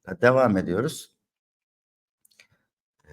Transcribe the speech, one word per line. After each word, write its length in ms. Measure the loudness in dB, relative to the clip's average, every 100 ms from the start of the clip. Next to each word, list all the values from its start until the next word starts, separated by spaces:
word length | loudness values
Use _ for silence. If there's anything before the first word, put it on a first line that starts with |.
| -16 0
Devam 360 | 2 4 2 0
ediyoruz. 540 | -2 -4 -6 -10 -18 _ _ _ _ _ _ _ _ _ _ _ _ _ _ _ _ _ _ _
E, 40 | -20